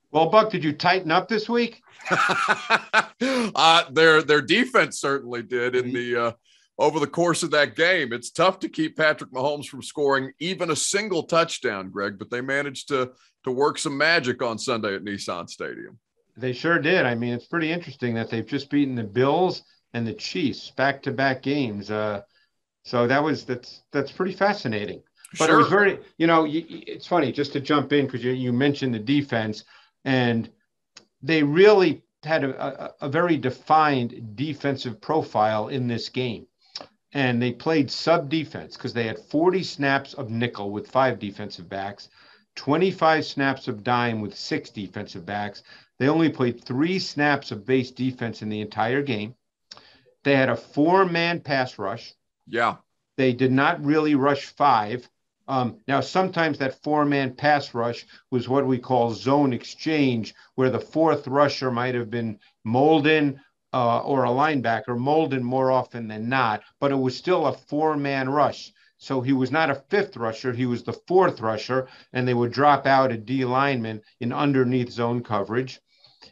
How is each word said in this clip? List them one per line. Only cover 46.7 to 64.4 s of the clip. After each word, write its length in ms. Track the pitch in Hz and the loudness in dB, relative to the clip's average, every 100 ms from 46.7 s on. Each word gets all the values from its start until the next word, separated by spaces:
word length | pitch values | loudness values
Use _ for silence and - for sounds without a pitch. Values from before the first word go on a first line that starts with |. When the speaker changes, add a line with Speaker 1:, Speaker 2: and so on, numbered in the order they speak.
| 127 170 185 | -2 0 -2
Speaker 1:
snaps 520 | - 147 147 143 - | -4 0 2 2 -2
of 140 | 107 101 | -10 0
base 260 | 131 123 | 0 0
defense 500 | - 127 127 117 117 | -4 -6 -4 -8 -8
in 80 | 107 | -8
the 100 | 107 | -6
entire 420 | 104 107 113 139 | -6 -2 -2 0
game. 340 | 135 107 107 - _ _ - - - _ _ _ | -2 -4 -6 -12 _ _ -20 -20 -20 _ _ _
They 120 | 143 139 | 2 4
had 140 | 131 | 4
a 60 | 117 | 0
four-man 840 | - 143 156 190 180 170 170 170 | -4 0 4 4 4 2 0 -2
pass 380 | - 135 123 - | -2 -2 -2 -4
rush. 340 | 98 120 - - _ _ - | -8 -8 -12 -20 _ _ -8
Speaker 2:
Yeah. 280 | 113 117 92 _ _ _ - | -2 0 -2 _ _ _ 0
Speaker 1:
They 160 | 131 | 0
did 220 | 120 131 | 2 2
not 300 | 131 151 165 | 4 2 0
really 320 | 143 156 151 143 | 0 2 4 4
rush 320 | 139 139 - | 2 0 -4
five. 600 | - 143 117 104 123 - _ _ _ - | 0 4 4 0 -6 -10 _ _ _ -6
Um, 280 | 135 123 - - | -2 -2 -6 -2
now, 140 | 135 | -2
sometimes 560 | - 185 185 170 160 143 | 0 0 0 0 -2 0
that 260 | 135 - | -4 -4
four-man 520 | 151 151 143 139 131 - | -2 0 2 2 -2 0
pass 380 | 147 147 - | 2 2 0
rush 320 | 120 120 117 - - - | -4 -4 -4 -12 -20 -6
was 180 | 123 117 | -4 0
what 180 | 135 131 | 0 2
we 120 | 127 | 0
call 340 | - 127 117 | 0 0 0
zone 400 | 101 113 143 139 | -2 2 2 2
exchange, 800 | 117 - - 156 156 135 120 101 - - - | 0 -8 -8 -2 2 2 0 -4 -12 -12 0
where 140 | 131 | 0
the 80 | 147 | 0
fourth 480 | - 156 160 143 127 | -4 0 2 2 0
rusher 460 | 139 139 - 131 | 2 2 2 -4
might 240 | 120 127 123 | -2 -2 -2
have 140 | 110 | -4
been 280 | 120 117 104 _ _ 110 | -4 -6 -8 _ _ -2
Molden, 720 | 123 151 160 147 156 143 135 _ _ _ | 2 4 4 4 4 2 -2 _ _ _
uh, 280 | 131 120 117 | -2 0 0
or 260 | - 135 123 | 0 0 2
a 40 | |
linebacker, 680 | 127 | 2